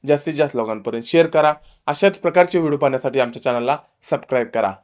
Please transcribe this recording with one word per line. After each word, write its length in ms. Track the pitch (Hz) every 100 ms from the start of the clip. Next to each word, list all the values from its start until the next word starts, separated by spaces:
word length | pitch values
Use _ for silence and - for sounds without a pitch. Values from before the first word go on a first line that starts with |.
जास्तीत 300 | 139 147 165
जास्त 220 | 147 147 120
लोकांपर्यंत 480 | 110 107 98 113 117
शेअर 220 | 165 165
करा. 260 | 156 151 151 - _ -
अशाच 320 | 143 196 196
प्रकारचे 400 | 170 180 175 180
व्हिडिओ 180 | 160 143
पाहण्यासाठी 400 | 143 131 135 131
आमच्या 220 | 120 117
चॅनलला 340 | 131 120 123 147 _ _ -
सबस्क्राईब 380 | 143 - 131 113
करा. 180 | 113 101 95